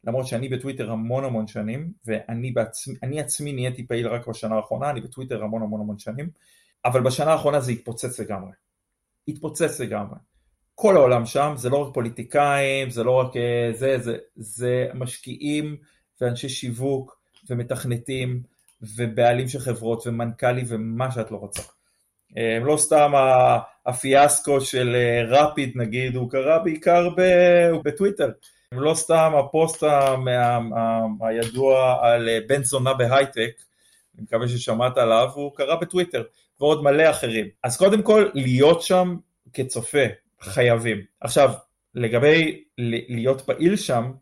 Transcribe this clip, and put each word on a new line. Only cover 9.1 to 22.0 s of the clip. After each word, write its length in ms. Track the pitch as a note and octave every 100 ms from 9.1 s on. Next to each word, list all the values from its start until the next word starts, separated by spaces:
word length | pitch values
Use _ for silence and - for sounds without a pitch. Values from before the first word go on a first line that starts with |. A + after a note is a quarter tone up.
| _ -
התפוצץ 520 | C#3 D#3 D#3 D#3+ D3+
לגמרי. 360 | A#2 G#2+ G2+ - _ _ _ _ _
כל 220 | - G#3+ F#3
העולם 300 | B2+ B2 A#2
שם, 260 | C#3 D3 C#3+
זה 140 | B2
לא 60 | C#3
רק 180 | C3+
פוליטיקאים, 960 | C3 A2+ A#2 A#2 D3 C#3+ C#3 C#3 C3+ C3
זה 140 | A#2+
לא 60 | A#2
רק, 260 | B2+ B2+ B2
אה, 340 | A#2+ A#2+ A#2
זה, 260 | A2+ C3 C3
זה, 180 | B2 - - -
זה 500 | A2+ - B2 B2 B2+
משקיעים 800 | C3 B2+ - - B2+ D3 D3+ D3+ D3 _ _ _ _
ואנשי 280 | B2+ A#2+ C#3
שיווק 720 | C3 B2+ A#2 C3+ C3+ C3 _ _ _ -
ומתכנתים 920 | B2 A#2+ B2+ B2+ A#2+ A#2+ C3 B2+ B2 B2 _ _ _ G#2+ G#2+
ובעלים 520 | A#2+ A2 A#2+ B2 C3
של 100 | C3+
חברות 480 | B2+ A2 A2+ A2+ A#2+
ומנכ"לים 580 | A#2 A#2 A2+ B2 B2 A#2+
ומה 420 | A2+ A2+ A2+ C3
שאת 200 | A#2+ G#2+
לא 60 | G#2
רוצה. 260 | G2+ - - _ _ _